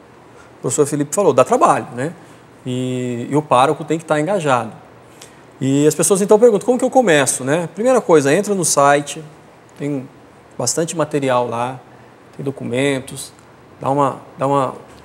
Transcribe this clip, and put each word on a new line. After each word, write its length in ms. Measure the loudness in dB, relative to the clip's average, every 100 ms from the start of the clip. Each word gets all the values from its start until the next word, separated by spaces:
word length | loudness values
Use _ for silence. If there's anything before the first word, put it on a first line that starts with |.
| -20 -20 -20 -20 -20 -10
professor 240 | -6 0 0
Felipe 280 | 0 -2
falou, 200 | 2 2
dá 100 | 4
trabalho, 440 | 4 4 4 2 -2
né? 200 | -8 -8 -8 -20 -20 -20 -16
E, 640 | -8 -6 -4 -4 -4 -6 -2
e 60 | -4
o 60 |
pároco 420 | 2 2 2 0
tem 140 | -4 -6
que 60 |
estar 140 | -2 -2
engajado. 600 | 0 -2 0 0 -2 -12 -20 -20 -20 -20 -20 -20 -20 -6
E 220 | -2 2 2
as 80 |
pessoas 260 | 2 0 0
então 200 | 4 6
perguntam, 260 | 6 4 0
"Como 100 | 0
que 80 |
eu 60 | 2
começo?", 540 | 2 4 4 2 -2
né? 240 | -2 -2 -2
Primeira 280 | -4 2 2
coisa, 340 | 4 4 4
entra 180 | 0 0
no 120 | -2
site, 580 | 0 2 4 2 0 -12 -16 -20 -20 -20 -20 -10
tem 300 | -8 -6 -10 -20 -20 -20 -20 -8
bastante 380 | -6 -4 -6 -4
material 500 | -4 -2 0 0 0
lá, 320 | -4 -6 -8 -18 -20 -20 -20 -20 -10
tem 80 |
documentos, 880 | -10 -8 -6 -2 0 -2 -6 -14 -16 -18 -20 -20 -20 -8
dá 80 | -4
uma, 280 | 0 0 -2 -14 -6
dá 120 | 0
uma 260 | 0 0 -6 -18 -20